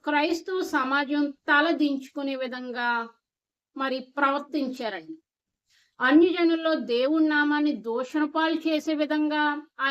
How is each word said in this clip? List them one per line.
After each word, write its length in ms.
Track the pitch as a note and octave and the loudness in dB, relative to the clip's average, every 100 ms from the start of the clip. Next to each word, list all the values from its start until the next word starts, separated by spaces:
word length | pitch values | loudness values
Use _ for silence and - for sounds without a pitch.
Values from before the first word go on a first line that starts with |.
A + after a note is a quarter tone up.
క్రైస్తవ 600 | D4 D4 D#4 E4+ - F#4 - | -2 0 0 -2 -4 -4 -2
సమాజం 560 | D4+ C4 C#4 C4+ D4 C#4+ - - | -2 0 0 0 0 -2 -4 0
తల 200 | C#4+ D#4+ | 2 4
దించుకునే 680 | D4+ C#4+ C4+ - D4 C#4 C4 | 2 0 -2 -6 -8 -6 -4
విధంగా 520 | B3+ B3+ B3+ A#3+ A#3+ A#3 A3+ - _ _ _ _ _ C#4 | -6 -8 -8 -4 -2 -2 -6 -14 _ _ _ _ _ -6
మరి 220 | C4+ C4 B3+ | -4 -4 -6
ప్రవర్తించారండి. 1000 | - C#4 C#4+ C#4 D4+ C4 B3+ A3+ F#3+ D#3+ - _ _ _ _ _ _ _ - | -2 0 0 -4 -4 -4 -6 -8 -8 -10 -18 _ _ _ _ _ _ _ -2
అన్యజనుల్లో 720 | B3+ D4+ F4+ F4 E4+ E4 D#4+ D#4 A#3+ | 4 6 6 4 2 2 0 -2 0
దేవుని 420 | A#3+ C4 D#4+ D#4 | 0 2 2 2
నామాన్ని 440 | D4+ D4 D4 D4 A3+ | 2 2 2 0 -2
దూషణ 480 | A3+ A#3 B3+ D#4 | -4 -4 -4 -2
పాలు 340 | D4+ D#4+ D#4+ D#4+ | 0 0 0 0
చేసే 340 | D#4+ D4+ D#4 | 0 -2 0
విధంగా 480 | D4+ D4 D4+ D4+ D4+ D4 D4 - - | -2 0 0 0 0 0 -2 -8 -6
ఆ 100 | C4+ | -4